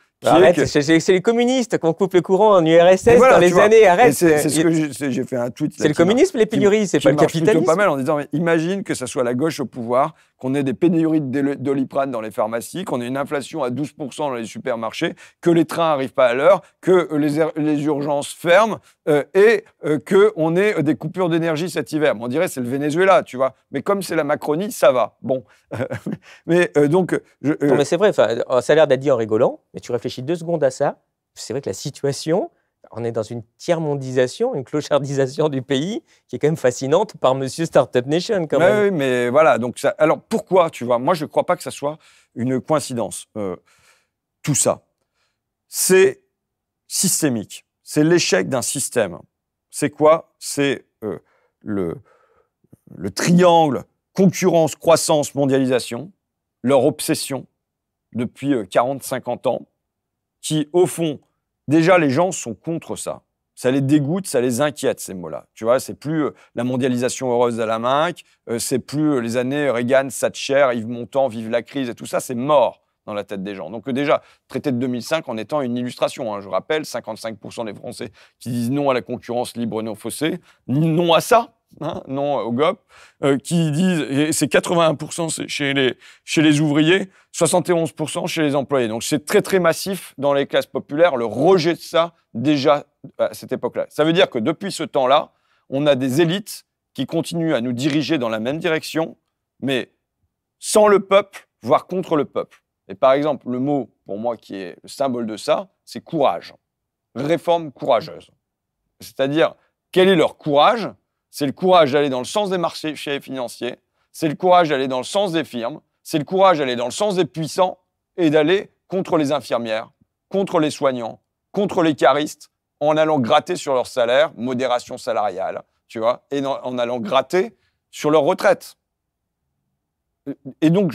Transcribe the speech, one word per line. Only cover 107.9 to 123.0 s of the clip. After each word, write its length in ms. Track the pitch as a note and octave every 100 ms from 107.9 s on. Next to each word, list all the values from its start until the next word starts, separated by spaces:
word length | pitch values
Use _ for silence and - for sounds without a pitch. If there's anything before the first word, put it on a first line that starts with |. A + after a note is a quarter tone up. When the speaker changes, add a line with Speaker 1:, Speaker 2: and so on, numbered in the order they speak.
| A2+ E2 D#2 - _ _ _ _ _ _ _
Speaker 1:
C'est-à-dire, 560 | - - C3+ D3 D#3 - _ _ _
quel 180 | F#3 F#3
est 80 | F3
leur 200 | B2+ -
courage ? 520 | D#3 C#3+ E3+ A#3 D#3+ F#2+ _ _ _
C'est 160 | - C#3+
le 60 |
courage 400 | - F#3 F3+ D3
d'aller 180 | D3 C#3+
dans 100 | B2+
le 40 |
sens 260 | B2 G#3+ G3+
des 80 | F#3
marchés 360 | D#3+ - D#3
financiers, 800 | C3+ D3+ C#3 - C3 A#2+ - A#2+ - _ _ _
c'est 160 | - E3
le 80 | -
courage 320 | F3+ F3+ D#3+
d'aller 180 | C#3 C3+
dans 120 | B2+
le 60 |
sens 280 | A#2+ G3 G3+
des 100 | D#3+
firmes, 380 | C3+ B2 A#2 D#3 _ _
c'est 140 | - D#3+
le 60 |
courage 340 | C#3 F#3+ F#3+ D#3
d'aller 180 | C3+ A#2+
dans 80 |
le 80 | A#2+
sens 240 | - G#3 F3+
des 80 |
puissants 540 | E3+ D#3+ D3+ - F#3 - _ _ _ -
et 140 | E3
d'aller 400 | D#3 D3+ G3 - _ _
contre 300 | F#3+ - E3
les 160 | C#3+
infirmières, 580 | D3 - B2 A#2 A2 A#2+ _ _ _ _
contre 320 | F#3+ G3 F3
les 100 | D3+
soignants, 500 | - C#3 B2 A2+ - _ _ _
contre 320 | F#3+ G3+ A#3
les 140 | E3 -
caristes, 560 | D#3+ C#3+ D3+ - - _ _ _
en 180 | D3
allant 220 | D#3